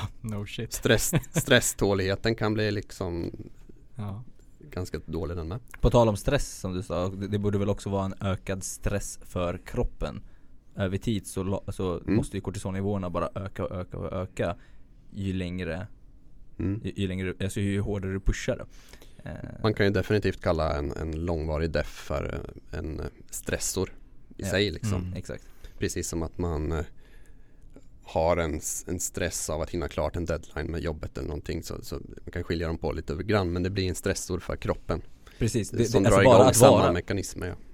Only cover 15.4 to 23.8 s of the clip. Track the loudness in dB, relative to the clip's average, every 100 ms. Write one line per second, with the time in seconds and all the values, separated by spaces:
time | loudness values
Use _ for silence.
15.4 | -2 -4 -4 -4 -8 -14 -20 -20 -20 -18
16.4 | -16 -4 -2 -2 -4 -4 -2 -2 -4 -2
17.4 | -2 0 0 0 0 -2 -2 0 0 0
18.4 | 0 -2 -4 -14 -18 -18 -18 -14 -10 -8
19.4 | -10 0 0 4 4 4 4 4 2 2
20.4 | 2 2 2 0 -2 -2 -4 -2 -2 0
21.4 | 0 0 2 0 -2 -6 -4 -4 -2 -4
22.4 | -8 -12 -10 -8 -6 -6 -8 -10 -12 -10
23.4 | -4 -2 -2 -2